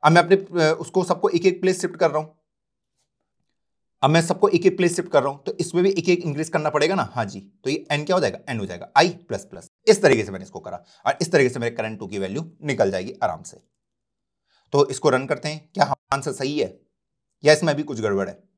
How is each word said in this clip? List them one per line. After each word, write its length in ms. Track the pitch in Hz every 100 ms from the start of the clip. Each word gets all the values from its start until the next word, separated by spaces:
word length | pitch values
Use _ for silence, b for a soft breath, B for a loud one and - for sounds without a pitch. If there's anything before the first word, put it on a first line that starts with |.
अब 100 | 151
मैं 100 | 170
अपने, 140 | 165 190 190 175
अ, 100 | 156
उसको 320 | 165 165 190
सबको 240 | 170 180 202
एक 160 | 170 185
एक 140 | 180
प्लेस 200 | 185 185
शिफ्ट 160 | 185 -
कर 140 | 165
रहा 80 | 147
हूँ, 160 | 156 _ _ _ _ _ _ _ _ _ _ _ _ _ _ _ _ _
अब 80 | 135
मैं 100 | 160
सबको 260 | 165 - 208
एक 160 | 170 180
एक 100 | 180
प्लेस 180 | 175 175
शिफ्ट 140 | 170
कर 120 | 151
रहा 80 | 135
हूँ, 120 | 143
तो 80 | - -
इसमें 220 | - 170
भी 60 | 185
एक 180 | 190 170
एक 120 | 175
इंक्रीज 280 | 175 143 156
करना 220 | 165 151
पड़ेगा 240 | 151 151
ना। 80 | 190 117
हाँ 120 | 127
जी, 160 | 107 98 - _
तो 60 | 131
ये 140 | 151 -
n 120 | 147 151
क्या 100 | 185
हो 40 |
जाएगा? 180 | 107 90 -
n 120 | 117
हो 60 | 95
जाएगा, 240 | 87 -
i 140 | - 175 170
प्लस 240 | _ 107
प्लस। 240 | - 90 - _ -
इस 160 | 220
तरीके 220 | 175 123
से 80 | 104
मैंने 120 | 95
इसको 160 | 95 95
करा 220 | - 90 b b -
और 100 | 139
इस 80 | 151
तरीके 160 | 170 131
से 120 | 123
मेरे 140 | 117 117
करंट 220 | 110 107
टू 80 | 98
की 120 | 101
वैल्यू 260 | 95 110 165 _
निकल 280 | 151 127 98
जाएगी 240 | 95 95 -
आराम 200 | 110 82
से। 140 | - - _ _ _ _ _ _ _ _ _ _ _
तो 140 | 143 143
इसको 240 | 143 156
रन 140 | 131 135
करते 220 | 147 151
हैं, 200 | 156 _
क्या 100 | -
हमारा 320 | 135 139 _ 139
आंसर 160 | 135
सही 240 | 131 135 147
है 100 | 98 - _ _ _ _ _ _
या 80 | 143
इसमें 200 | 151 165
अभी 100 | 143
कुछ 160 | 151 123
गड़बड़ 280 | 107 98 95
है? 100 | - _